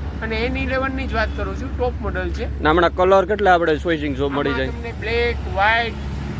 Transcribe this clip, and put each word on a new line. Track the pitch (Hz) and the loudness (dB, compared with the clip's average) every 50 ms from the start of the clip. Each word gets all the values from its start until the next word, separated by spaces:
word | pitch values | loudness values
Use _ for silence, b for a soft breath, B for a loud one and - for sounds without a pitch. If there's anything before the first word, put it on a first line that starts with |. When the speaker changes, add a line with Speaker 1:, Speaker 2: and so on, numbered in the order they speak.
| - - - - | -8 -6 -6 -6
Speaker 1:
અને | 226 220 220 | -4 -4 -2
એન | 220 233 254 254 | -2 0 0 -2
ઇલેવનની | 262 269 254 254 262 262 269 262 269 262 | -2 -2 -2 0 0 0 -2 -2 -4 -4
જ | 226 208 | -2 -2
વાત | 226 220 214 - | 0 0 -2 -2
કરું | - 202 190 196 - | -4 -4 -4 -4 -6
છું, | 240 269 - | -6 -6 -4
ટોપ | - 247 247 233 - | -2 -2 -2 -2 -2
મોડલ | 208 196 180 185 185 175 | -4 -4 -4 -2 -2 -2
છે. | - - 233 - - - | -4 -4 -4 -4 -4 0
Speaker 2:
ને | - 151 | 2 4
હમણાં | 156 175 170 165 - | 6 6 4 4 4
કલર | - 180 185 196 196 190 | 4 4 6 6 6 6
કેટલા | 175 208 202 202 185 180 | 4 0 2 4 4 6
આપણે | 170 170 165 156 | 6 4 2 2
સ્વિચિંગ | 147 - 175 165 156 147 151 139 | 0 0 0 -2 0 -2 -4 -2
જોબ | 123 139 143 | -2 -2 -2
મળી | 135 143 143 143 | 0 0 0 0
Speaker 1:
આમાં | 139 139 | 0 0
Speaker 2:
જાય? | 131 131 | -2 -2
Speaker 1:
તમને | - - 233 233 220 - | -4 -6 -6 -8 -8 -6
બ્લેક, | 202 214 233 233 233 240 233 - - - 185 | -4 -4 -2 0 0 0 -2 -2 -4 -4 0
વ્હાઇટ, | 190 196 214 226 233 233 226 208 - - - - - - - - | 2 2 4 4 2 0 -2 -6 -6 -6 -6 -6 -6 -6 -6 -6